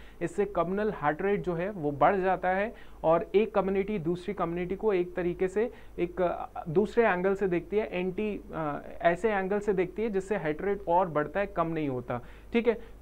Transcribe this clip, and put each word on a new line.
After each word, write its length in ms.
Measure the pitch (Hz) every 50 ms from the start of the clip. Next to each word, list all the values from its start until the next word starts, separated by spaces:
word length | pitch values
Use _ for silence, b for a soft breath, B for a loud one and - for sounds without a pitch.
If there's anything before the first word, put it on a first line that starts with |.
| B B B B 170
इससे 220 | 165 - - 202
communal 480 | 202 - 180 170 180 190 202 214 220 185
heart 300 | - 147 147 151 156 185
rate 180 | 202 202 190
जो 140 | 151 180 175
है 160 | 160 175 -
वो 220 | 220 185 147 147 143
बढ़ 240 | 135 147 160 196
जाता 320 | 190 180 190 185 175 - 180
है, 260 | 185 190 202 233 233 B B B B B -
और 260 | - - 226 - - -
एक 200 | 190 220 208 -
community 440 | 202 185 190 196 196 196 196 214 208
दूसरी 360 | 151 160 180 175 - - 202
community 420 | - 180 165 170 175 180 175 196
को 160 | 190 - 220 208
एक 220 | 180 180 180 -
तरीके 340 | - 175 175 175 160 185 180
से 240 | 180 214 220 247 B B B B B -
एक, 240 | 175 175 175 - 180
अ, 420 | 170 - - - - - - - 175
दूसरे 380 | 151 180 214 202 - 240 233
angle 280 | 214 180 175 180 196 196
से 140 | 190 208 190
देखती 280 | 175 170 160 - 196
है, 120 | 208 220 - -
anti, 480 | 180 180 185 180 196 214 214 202 - - - 165
अ, 260 | 160 160 151 147 - - - 143 - -
ऐसे 300 | 170 175 175 - 220 214
angle 260 | 196 190 190 208 208
से 140 | 208 220 202
देखती 300 | 180 185 185 - - 214
है 80 | 240
जिससे 260 | 202 190 185 - 220
heart 260 | 196 156 156 156 156 180
rate 200 | 196 202 196 - -
और 200 | 170 175 196 175
बढ़ता 320 | 151 151 151 147 - 196
है, 60 | 202
कम 200 | 202 202 - 165
नहीं 220 | 165 165 160 156 143
होता, 320 | 127 123 123 - 127 120 B B B B B B -
ठीक 160 | 233 226 240
है? 100 | 220 B B B B -